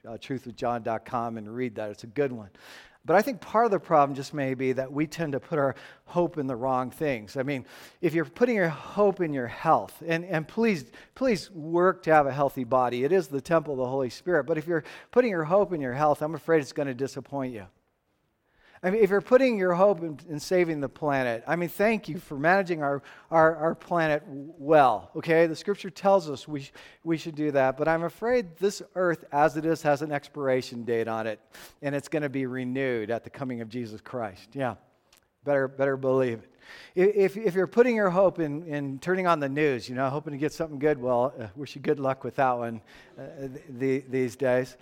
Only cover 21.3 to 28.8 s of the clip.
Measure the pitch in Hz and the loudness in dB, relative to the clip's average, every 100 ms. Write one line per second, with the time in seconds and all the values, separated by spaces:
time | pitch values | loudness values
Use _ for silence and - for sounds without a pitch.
21.3 | 113 - 165 175 - 208 220 220 156 - | -2 -2 -2 -2 0 0 0 -4 -12 -10
22.3 | 143 156 190 180 165 143 143 - - _ | -2 2 2 2 -2 -2 -4 -8 -20 _
23.3 | 165 160 160 160 - - 175 156 151 151 | 6 6 4 -2 -2 -4 0 2 0 -4
24.3 | 139 143 - 139 156 131 104 90 160 160 | -14 -14 -10 4 6 8 4 -6 -10 2
25.3 | 160 170 156 - 202 190 - 196 196 156 | 4 4 0 -6 -6 -8 0 4 4 2
26.3 | 135 - 147 139 - - _ 165 160 170 | -10 -8 -10 -10 -20 -20 _ -4 -4 -4
27.3 | 147 151 139 131 135 151 165 170 - 226 | -4 0 4 2 2 0 0 -2 -6 -2
28.3 | 247 180 160 196 196 | 0 -2 -4 -4 -4